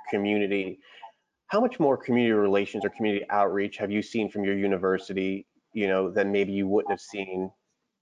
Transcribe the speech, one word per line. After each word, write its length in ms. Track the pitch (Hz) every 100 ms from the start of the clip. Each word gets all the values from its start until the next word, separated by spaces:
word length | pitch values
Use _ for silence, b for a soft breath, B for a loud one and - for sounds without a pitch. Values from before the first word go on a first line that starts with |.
| -
community. 680 | 104 101 104 101 101 92 - B B B B B _ -
How 120 | 202
much 180 | 247 -
more 200 | 151 120
community 340 | - 120 117
relations 540 | 110 101 98 101 107 98
or 20 |
community 380 | - 110 101 -
outreach 480 | 101 101 98 101 -
have 140 | 104
you 100 | 104
seen 300 | 101 113 104
from 140 | 104
your 120 | 98 98
university, 880 | 98 95 95 95 - 95 95 98 - _ _
you 120 | 117 101
know, 240 | 95 95
than 220 | 101 98
maybe 200 | 101 98
you 140 | 98 95
wouldn't 240 | 104 101
have 120 | 98
seen 480 | - 104 95 92 95 - _ _ _ _